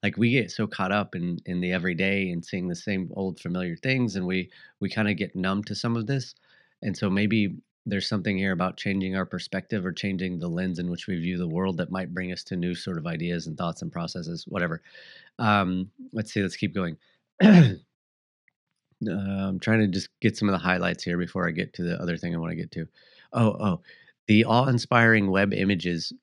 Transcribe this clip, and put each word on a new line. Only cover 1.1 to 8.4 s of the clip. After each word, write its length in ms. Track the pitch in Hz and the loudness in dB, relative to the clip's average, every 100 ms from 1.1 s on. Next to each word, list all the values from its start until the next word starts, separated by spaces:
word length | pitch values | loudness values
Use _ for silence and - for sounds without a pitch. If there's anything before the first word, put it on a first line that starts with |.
| 92 | -4
in, 220 | 87 87 | -4 -4
in 160 | - 90 | -4 -2
the 120 | 90 | 0
everyday 580 | 92 90 85 95 98 95 | 0 0 0 0 0 -2
and 140 | 85 | -4
seeing 240 | 85 95 90 | -6 -6 -4
the 80 | 85 | -6
same 340 | - 98 90 | -4 -4 -4
old 260 | - 95 82 | -4 -6 -6
familiar 340 | 87 90 90 82 | -6 -4 -4 -4
things, 380 | 131 131 120 | -2 0 0
and 100 | 95 90 | -2 -2
we, 240 | 92 92 - - _ | -2 -4 -12 -20 _
we 80 | 98 | -4
kinda 260 | - 104 | 0 0
get 200 | 98 95 | 0 -4
numb 300 | - 92 98 | -2 -2 -2
to 100 | 104 | -4
some 220 | 101 123 117 | -4 -2 -2
of 100 | 110 | -2
this. 280 | 139 127 - _ _ _ _ | -4 -4 -16 _ _ _ _
And 160 | - 90 | -6 -2
so 140 | 104 | 0
maybe 460 | 95 104 110 101 71 _ _ - | 2 2 2 2 -2 _ _ -6
there's 220 | 98 - | -4 -2
something 300 | 107 92 | -2 -2
here 140 | 95 | 0